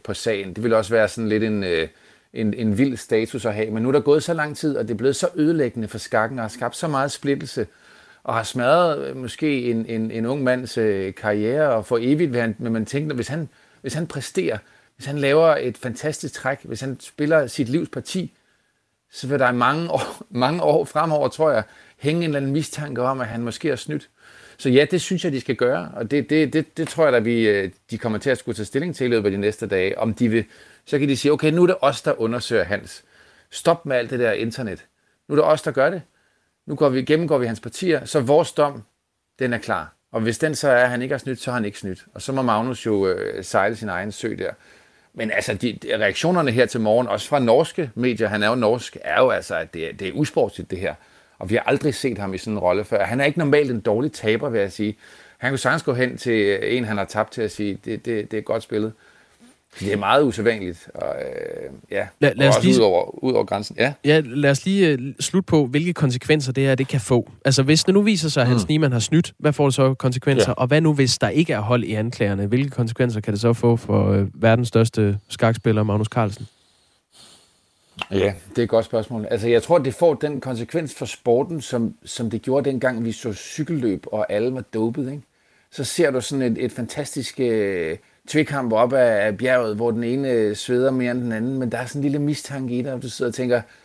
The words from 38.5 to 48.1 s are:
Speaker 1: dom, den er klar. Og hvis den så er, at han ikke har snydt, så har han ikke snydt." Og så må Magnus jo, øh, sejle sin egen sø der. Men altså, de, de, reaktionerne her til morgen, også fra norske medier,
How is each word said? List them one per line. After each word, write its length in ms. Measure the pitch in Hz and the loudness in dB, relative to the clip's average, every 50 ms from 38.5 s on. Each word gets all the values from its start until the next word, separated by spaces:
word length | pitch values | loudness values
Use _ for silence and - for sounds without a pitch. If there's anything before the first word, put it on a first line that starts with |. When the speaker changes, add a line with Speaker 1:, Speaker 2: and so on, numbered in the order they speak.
Speaker 1:
dom, 300 | - - 147 143 139 117 101 _ _ _ _ _ _ _ _ _ _ - | 0 0 0 0 0 -8 -18 _ _ _ _ _ _ _ _ _ _ -4
den 140 | 131 123 | -2 -2
er 60 | 120 110 | -2 -4
klar. 360 | - - 104 87 76 76 _ _ _ _ | -4 -4 -4 -4 -4 -8 _ _ _ _
Og 80 | - 113 | -4 -2
hvis 180 | 110 113 113 - | -2 -2 -2 0
den 160 | 165 156 147 | -2 -2 -2
så 140 | - - 143 | 0 2 4
er, 160 | 127 120 123 | 6 6 4
at 60 | 123 | 4
han 120 | 123 120 | 2 -2
ikke 100 | 127 131 | -4 -4
har 60 | 147 127 | -6 -6
snydt, 220 | - 135 120 110 | -6 -8 -8 -6
så 100 | - - | -6 -6
har 60 | 123 123 | -4 -2
han 60 | 107 | -4
ikke 140 | 104 104 - | -4 -6 -8
snydt." 260 | - 98 92 - - _ - | -10 -10 -10 -10 -14 _ -18
Og 80 | 101 | -14
så 100 | - - | -8 -4
må 100 | 135 135 | -2 0
Magnus 440 | 131 120 107 107 117 131 123 - - | 2 2 2 2 0 -2 -6 -4 -2
jo, 200 | 117 107 101 98 | 0 0 2 2
øh, 380 | 92 90 92 - - - - 98 | 2 0 -2 -4 -6 -8 -8 -8
sejle 320 | - - 107 95 107 117 | 0 0 2 2 2 -2
sin 120 | 104 110 104 | -4 -6 -6
egen 240 | 90 87 98 107 | -6 -6 -6 -8
sø 220 | 101 - - 113 104 92 | -8 -8 -6 -6 -6 -4
der. 120 | 92 85 - _ _ - - _ _ _ _ _ _ _ - | -6 -8 -8 _ _ -20 -20 _ _ _ _ _ _ _ -10
Men 160 | - 113 107 | -6 -4 -2
altså, 240 | - 101 101 - 110 | 0 0 0 -2 -4
de, 240 | 95 - 120 98 - | -2 -2 -4 -4 -4
de, 140 | - - 117 110 | -4 -4 -2 0
reaktionerne 520 | 104 98 92 - - 165 180 175 156 135 | 0 0 0 0 0 0 2 2 2 2
her 160 | 110 123 123 | 4 2 2
til 140 | 104 - 120 | 2 2 0
morgen, 280 | 110 107 110 120 127 104 | 2 2 4 2 2 0
også 200 | 101 107 - - | -2 -4 -4 -2
fra 100 | 147 143 | 0 0
norske 520 | 127 113 117 143 165 - - - 165 123 - | 4 4 4 4 4 2 -2 -6 -6 -6 -4
medier, 340 | 113 123 127 | -2 0 0